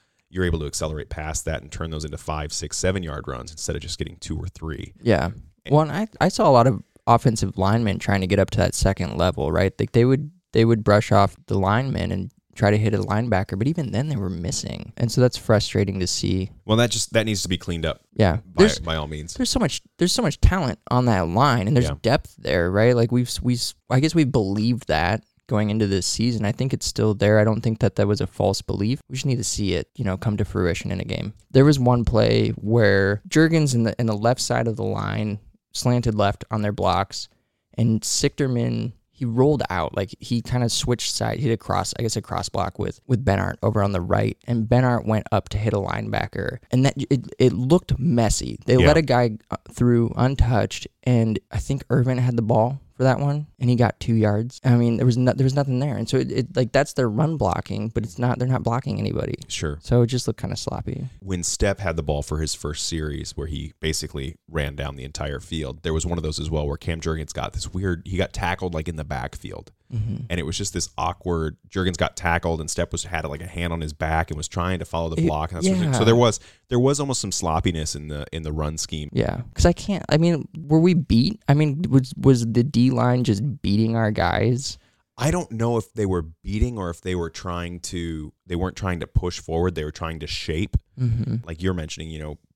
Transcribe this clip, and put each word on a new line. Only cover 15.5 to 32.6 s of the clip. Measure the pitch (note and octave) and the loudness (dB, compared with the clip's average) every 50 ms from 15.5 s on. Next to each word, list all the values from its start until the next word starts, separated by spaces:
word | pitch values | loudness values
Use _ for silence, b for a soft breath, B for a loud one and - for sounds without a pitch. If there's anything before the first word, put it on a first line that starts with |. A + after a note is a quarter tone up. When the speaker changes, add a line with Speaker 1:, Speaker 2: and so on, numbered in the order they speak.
| A2 G2+ - - - G2+ G2+ G2 F#2+ F#2+ | 4 4 2 2 0 0 0 0 0 -2
Speaker 2:
to | F2+ | -2
see. | F2 - - - G2 F#2+ F#2 F#2 - - - _ | -2 -2 -2 -2 0 0 -2 -2 -4 -8 -10 _
Speaker 1:
Well, | A2 A2 A2+ | 0 2 2
that | A#2+ A2+ | 4 2
just, | G#2+ A2 - - - | 0 -2 -4 0 0
that | A2 G#2+ | 0 0
needs | A2 G#2+ F#2 - | 0 -2 -2 -2
to | F2 | -2
be | F2+ | -4
cleaned | F2+ - - F2 E2 D#2+ | -4 -4 -4 -4 -2 -2
up | D#2+ D2 - _ _ _ | -4 -4 -6 _ _ _
Speaker 2:
Yeah. | - G#2+ F2+ A#2 - - - - | 2 4 4 2 0 -4 -2 4
Speaker 1:
by, | - F#3+ | 6 6
Speaker 2:
There's, | G#3+ - - | 6 6 2
Speaker 1:
by | - - D#2+ | -2 -2 -2
all | D#2+ - | -2 -2
means. | - D#2 D2+ D2+ - - | -4 -6 -8 -10 -10 -6
Speaker 2:
there's | - B3+ - | -4 -2 -2
so | - B3+ | 0 0
much, | A3 C#3+ - - - _ _ | 0 0 -2 -4 -10 _ _
there's | - G#3 F#3 - | -2 0 0 2
so | - A#3+ | 0 0
much | D#3+ - - - | 0 2 2 2
talent | - F3+ F#3+ D#3 B2 - - _ - | 2 4 2 0 -2 -4 -6 _ 0
on | A#2+ B2 B2+ | 0 2 4
that | A#2+ A2 F#2 E2+ E2 | 4 4 4 2 2
line, | E2+ G#2+ C#3 C#3+ B2 A2+ F#2 G#2 | 2 4 4 4 4 2 2 2
and | - | 2
there's | B2 B2 - | 2 2 2
Speaker 1:
Yeah. | C#2 - - | -2 -2 0
Speaker 2:
depth | G#2+ C3 - - - - | 2 2 0 0 -6 -16
there, | - - - C#2+ F2 E2+ F2+ | -8 -4 0 0 2 2 2
right? | F#2+ G2+ A2 B2 B2 | 4 4 4 4 4
Like, | A#2+ A#2 A2+ A#2+ | 4 2 2 2
we've, | B2 B2 - - - | 0 0 -2 -4 -4
we, | - B2 B2 A#2+ - - - _ _ - | -2 -2 -2 -2 -2 -6 -8 _ _ -2
I | C3+ C3 | 0 2
guess | C#3+ D#3+ D#3+ | 2 2 2
we | E3+ D3+ | 2 2
believed | B2 - B2+ G2+ F#2+ G2+ G#2 G#2 A#2+ B2 A2 - - | 4 2 2 2 2 0 0 2 0 0 0 -2 -2
that | D2+ D#2 E2 F2+ G#2+ G#2+ - _ _ _ _ | 0 0 2 0 0 -2 -4 _ _ _ _
going | - A2 G#2 G#2+ G#2 | -4 -2 0 0 0
into | G#2 A2 G#2+ | 0 0 0
this | G2 G2 F#2+ F2+ | 0 0 0 0
season. | - - - A2 B2 A#2+ G#2+ G#2+ | -2 -2 0 0 0 0 0 -2
I | G2+ - | -2 -2
think | - B2+ C3+ - | -2 -2 -2 -2
it's | - - | -4 -4
still | - - - A2 G#2+ G#2 | -4 -2 0 0 0 2
there. | G2+ G2+ G#2 G#2+ G#2+ | 2 4 4 6 6
I | G#2+ | 4
don't | A2 G#2+ A2+ A2+ | 4 2 0 0
think | A#2 A2 - | -2 0 0
that | - G2+ - | 0 0 2
that | - G#2 G2+ | 0 0 0
was | G#2 - | 0 0
a | G2+ | -2
false | F#2+ - - G2 F#2+ G2 - | -4 -4 -2 0 0 0 -2
belief. | - - G2+ G2 G2+ A2 C3 D3 - - | -4 -6 -4 -2 -2 -2 -2 -4 -6 -8
We | C3+ | -8
just | C3 C3+ | -6 -2
need | C#3 B2+ - | -2 -2 -2
to | - | -2
see | - - - G#2 F#2+ F2 | -4 -4 -2 -2 0 0
it, | E2 - - _ | -2 -4 -6 _
you | - A#2 | -6 -4
know, | G2+ F#2 F2+ | -4 -4 -2
come | - G#2 G#2 | -2 -2 -2
to | G2+ G#2 | 0 -2
fruition | - - G2+ F#2 E2+ E2+ - - - | -2 -2 0 0 0 0 -2 -4 -6
in | F#2+ F#2 | -6 -6
a | F#2 | -6
game. | - - - - G#2 - - _ _ - | -6 -6 -6 -6 -8 -10 -14 _ _ 4
There | B2+ C#3 | 6 6
was | D3+ D3 C#3 | 6 6 4
one | B2 B2 B2 A#2+ A2+ | 4 4 2 4 2
play | - A2+ G#2+ A2 A2 A2+ A2+ G#2+ A2 | 2 4 4 4 4 4 2 2 0
where | A2+ A2 | -2 -4